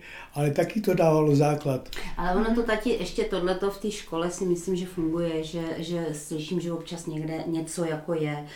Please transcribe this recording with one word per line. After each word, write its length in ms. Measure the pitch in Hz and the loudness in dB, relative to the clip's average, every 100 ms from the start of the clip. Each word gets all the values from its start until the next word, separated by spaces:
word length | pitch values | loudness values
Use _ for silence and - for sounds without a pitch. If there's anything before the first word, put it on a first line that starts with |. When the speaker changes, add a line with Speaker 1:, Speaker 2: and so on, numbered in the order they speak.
| - - - | -14 -16 -8
Speaker 1:
ale 160 | 147 147 | 0 2
taky 300 | 143 170 220 | 2 2 2
to 140 | 202 | 2
dávalo 420 | 175 160 156 151 143 | 6 6 6 6 6
základ. 520 | 147 147 143 127 - - - - | 6 4 0 -2 -4 -6 -4 -2
Speaker 2:
Ale 180 | 180 190 226 | 2 4 4
ono 80 | |
to, 80 | 233 | 2
tati, 280 | 226 208 247 | 2 2 2
ještě 340 | 190 180 - | 0 -2 -2
tohleto 460 | 214 185 180 180 196 | -2 0 0 0 -2
v 80 | 196 | -2
té 120 | 214 | -4
škole 400 | - - 165 175 | -4 -4 -2 -2
si 140 | 175 185 | 0 0
myslím, 300 | 170 190 180 | 0 0 -2
že 100 | 180 | -2
funguje, 580 | - 160 170 170 160 | -2 -2 0 0 -2
že, 180 | 156 170 165 165 | -4 -6 -6 -6
že 280 | 170 170 160 | -4 -4 -4
slyším, 480 | 151 - 156 - 180 | -6 -6 -6 -4 -2
že 120 | 170 | -2
občas 340 | 165 - 170 170 | -4 -6 -10 -6
někde 380 | 156 156 160 - | -6 -4 -4 -4
něco 380 | 160 156 - | -4 -4 -2
jako 300 | 165 156 170 | -2 -2 -2
je. 320 | 160 151 147 147 | -2 -2 -4 -8